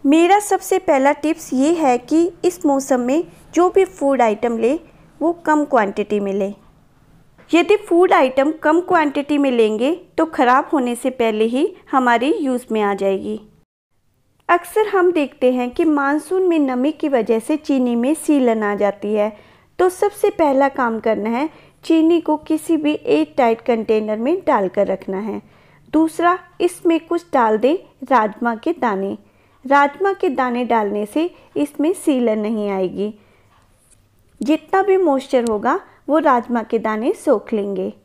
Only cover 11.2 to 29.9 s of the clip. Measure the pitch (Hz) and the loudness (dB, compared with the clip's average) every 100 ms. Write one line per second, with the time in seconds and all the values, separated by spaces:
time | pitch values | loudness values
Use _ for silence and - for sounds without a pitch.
11.2 | 226 214 226 247 349 - - 269 247 233 | -2 0 0 0 -2 -4 -2 0 2 2
12.2 | 262 453 277 247 - 220 202 196 196 196 | 0 -2 -2 -4 -4 -2 -2 0 -2 -2
13.2 | 208 214 - _ _ _ _ _ _ _ | -6 -10 -14 _ _ _ _ _ _ _
14.2 | _ _ - 349 - 427 427 392 359 339 | _ _ -2 -2 0 -2 0 2 2 2
15.2 | 262 - 254 254 247 247 330 285 277 302 | -2 0 0 0 -4 0 0 2 0 -2
16.2 | 294 370 370 330 277 247 277 311 311 262 | -2 -2 0 0 0 0 -2 -2 -2 -2
17.2 | 214 220 220 302 302 277 247 233 247 320 | 0 -2 -2 -4 0 0 0 0 -2 -2
18.2 | - 285 240 220 208 202 202 202 208 214 | 0 2 2 0 -2 0 -2 -2 -4 -2
19.2 | 208 214 _ _ _ - 359 359 415 - | -2 -6 _ _ _ -2 -2 0 -4 0
20.2 | 415 415 302 269 277 269 240 226 226 208 | -2 2 2 2 0 0 -2 -2 -2 -2
21.2 | 208 233 320 - - _ - 330 320 339 | -2 -2 -4 -8 -20 _ 0 2 4 2
22.2 | 320 302 - 311 - 320 302 302 - 294 | 0 -2 -2 -4 0 0 0 -2 0 0
23.2 | 302 - 240 226 - 226 214 220 214 214 | 0 0 0 0 -2 -2 0 -2 0 -4
24.2 | 240 370 330 247 185 208 190 190 - 190 | -2 -2 0 0 0 -2 -2 -2 -6 -8
25.2 | 214 202 _ _ _ _ _ 311 320 - | -6 -10 _ _ _ _ _ 0 0 0
26.2 | 339 370 - _ 349 - 349 330 330 339 | 0 0 -6 _ -4 0 0 0 -2 -8
27.2 | - 269 220 214 240 370 - _ 262 254 | -2 0 2 2 0 0 -6 _ 0 0
28.2 | 214 - 240 220 311 339 240 190 196 214 | 0 -2 -4 -2 -4 -2 -2 -2 -6 -8
29.2 | _ _ _ _ 254 277 285 | _ _ _ _ 0 2 2